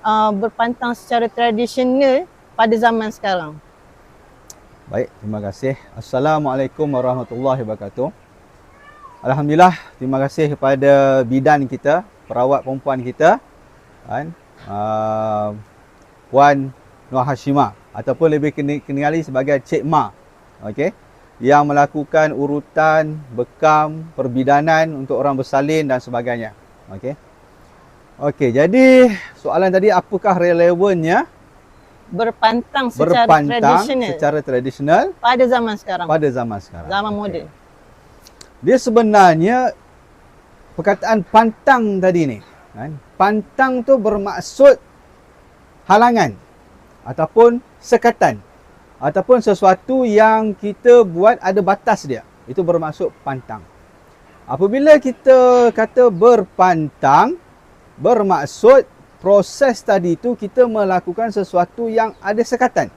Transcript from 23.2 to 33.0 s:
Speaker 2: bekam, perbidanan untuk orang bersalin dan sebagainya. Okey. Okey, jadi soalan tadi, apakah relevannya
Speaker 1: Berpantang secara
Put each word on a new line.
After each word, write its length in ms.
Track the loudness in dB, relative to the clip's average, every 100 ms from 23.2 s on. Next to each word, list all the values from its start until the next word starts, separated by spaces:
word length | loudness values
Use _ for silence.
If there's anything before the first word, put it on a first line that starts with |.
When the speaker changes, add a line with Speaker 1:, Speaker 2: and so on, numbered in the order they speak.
| -12 -8
Speaker 2:
bekam, 720 | -8 _ 0 2 0 -8 -16 -8
perbidanan 880 | -6 -4 0 0 2 0 0 -6 -6
untuk 160 | -4
orang 160 | -2 -4
bersalin 480 | -4 -2 -2 -2 -2
dan 160 | -4
sebagainya. 560 | -4 -8 -6 -8 -8 -16 _ _ -20
Okey. 240 | -14 -12 -12 _ _ _ _ _ _ _ _ _ -8
Okey, 320 | -8 -2 -2
jadi 560 | 2 2 4 6 8 6 2 -12
soalan 400 | -12 -4 0 0
tadi, 160 | 2 2
apakah 480 | 0 -2 -4 -2 0
relevannya 880 | 2 4 2 2 0 0 0 -2 -2 _ _ _ _ _ _ _ _
Speaker 1:
Berpantang 800 | -6 -6 -2 -2 -2 -6 -8 -8
secara 320 | -4